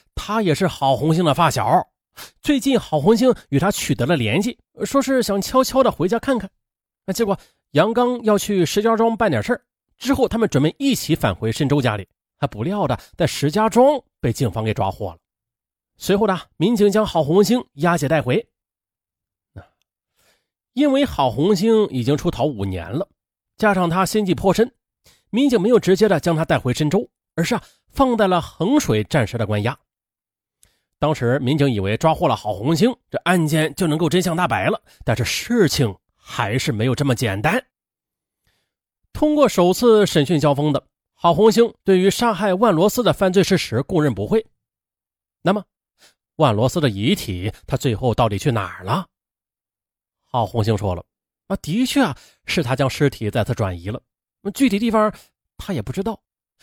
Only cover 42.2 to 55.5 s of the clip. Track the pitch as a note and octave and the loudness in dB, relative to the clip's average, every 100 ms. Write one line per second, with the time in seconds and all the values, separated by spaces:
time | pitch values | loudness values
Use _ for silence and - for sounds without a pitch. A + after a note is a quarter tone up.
42.2 | A#3+ F#3 G#3 F#3 A#3 D#3+ G3+ A#3+ G3 C#3 | -2 0 -2 2 2 4 2 2 0 2
43.2 | F#3+ F#3+ F3 F#3 - A2+ - F3+ D3+ G#2+ | 2 2 2 0 0 -4 -2 0 0 -2
44.2 | G#2+ A3 - _ _ _ _ _ _ _ | -2 -2 -4 _ _ _ _ _ _ _
45.2 | _ _ E3+ G3+ - _ _ _ _ _ | _ _ -2 -2 -6 _ _ _ _ _
46.2 | _ - C#3+ G#2 C3 F3+ C#3 G2 A#2+ G3+ | _ 0 2 2 0 0 -2 0 -2 -2
47.2 | - F2+ G#2 - - C#3 C#3 G#2 B2+ G#2+ | -4 -6 -8 -10 -8 -4 -2 -2 -2 0
48.2 | A#2 G2+ D3+ A2+ F#2 - F#2 E3 F3+ _ | 0 0 -2 -4 -6 -10 -6 -4 -6 _
49.2 | _ _ _ _ _ _ _ _ _ _ | _ _ _ _ _ _ _ _ _ _
50.2 | - B2 G#2+ A#2+ G#2+ G#2+ G2 F2 - _ | -8 -4 -2 -2 0 -2 -2 -6 -10 _
51.2 | _ _ - - D3 G#3 B3+ C#4+ G3+ - | _ _ -8 -8 -4 -2 0 0 0 -4
52.2 | - _ - F3+ A#2+ C3 C3+ - C#3+ - | -16 _ -6 -4 -2 0 -2 0 -2 -2
53.2 | G#2+ A#2 G2+ A#2+ G2 F2 F2+ G#2+ _ _ | -4 -2 -2 -2 -4 -6 -10 -12 _ _
54.2 | _ _ G3+ - C4 G3 A#3 A3 G#3+ - | _ _ -8 0 0 2 0 0 0 -4
55.2 | _ _ _ | _ _ _